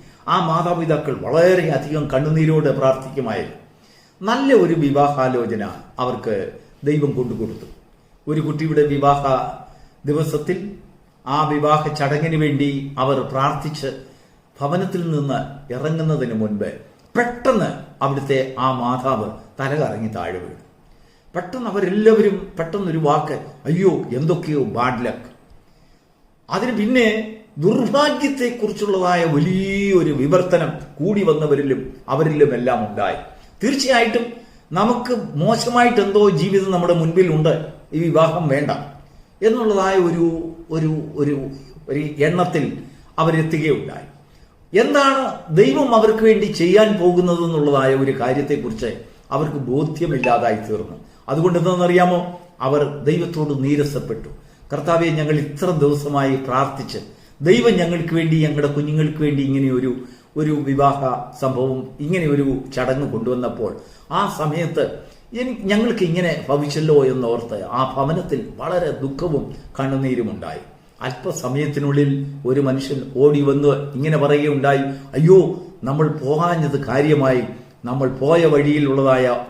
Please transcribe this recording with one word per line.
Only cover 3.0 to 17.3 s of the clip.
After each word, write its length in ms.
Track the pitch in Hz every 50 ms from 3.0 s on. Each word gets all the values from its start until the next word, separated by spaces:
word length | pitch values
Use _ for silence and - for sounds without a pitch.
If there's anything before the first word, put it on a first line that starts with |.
| - - - 135 127 117 107 95 82 - - - - - _ _ _ _ _ _ _ _ _ - 185 202
നല്ല 240 | 233 262 277 269 269
ഒരു 200 | 214 180 160 165
വിവാഹാലോചന 920 | 156 147 139 139 143 143 143 143 - 131 131 127 123 117 107 110 107 101 90 85 - - - - -
അവർക്ക് 540 | 127 123 123 117 113 113 107 98 92 - - - - - - - -
ദൈവം 260 | 143 151 151 143 135
കൊണ്ടുകൊടുത്തു. 560 | 110 113 123 117 110 107 113 - 113 - - - - - _ _ _ _ _ _ _ _ - -
ഒരു 120 | 151 156
കുട്ടിയുടെ 460 | 160 156 147 143 156 160 151 156 147
വിവാഹ 380 | 147 143 135 139 139 143 143 143 139 131 127 117 - - - - - - - - - _ _ -
ദിവസത്തിൽ, 680 | 139 147 151 160 147 - 147 147 - 147 - - 208 - - - - - _ _ _ _ _ -
ആ 220 | 127 135 151 156 151
വിവാഹ 460 | 151 147 147 151 151 151 151 156 139
ചടങ്ങിന് 420 | - 143 135 147 147 156 165 160
വേണ്ടി 580 | 156 151 147 135 135 143 143 139 139 139 - - -
അവർ 220 | 131 135 139 131
പ്രാർത്ഥിച്ച് 640 | 120 - 127 131 135 147 - - - 151 - - - 135 123 135 - - - _ _ _ _ _ _ _ _ -
ഭവനത്തിൽ 500 | 139 - 180 180 190 180 - 180 170 170
നിന്ന് 640 | 156 147 143 139 131 113 - - - - - - 120
ഇറങ്ങുന്നതിന് 600 | 127 139 156 160 165 160 156 156 143 131 113 110
മുൻപ് 540 | 110 110 104 104 101 101 85 78 - - - - _ _ _ -
പെട്ടെന്ന് 880 | - 240 240